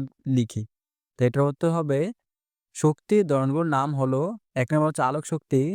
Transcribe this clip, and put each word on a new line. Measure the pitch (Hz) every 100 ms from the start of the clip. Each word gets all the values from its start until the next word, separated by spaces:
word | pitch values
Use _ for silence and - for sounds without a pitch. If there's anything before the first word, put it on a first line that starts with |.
| 135 _ -
লিখি? | 131 113 - 107 _ _ _ _ -
তো | 123
এটার | 135
উত্তর | 143 139 170
হবে | 165 151 139 175 240 _ _ _ _ _ -
শক্তির | 151 156 - 208 175
ধরনগুলোর | 139 131 147 170
নাম | 139 139 139
হলো, | 131 131 170 226 _ -
এক | 123
নম্বর | 151 156
হচ্ছে | 156
আলোক | 131 143 -
শক্তি, | 160 - 135 147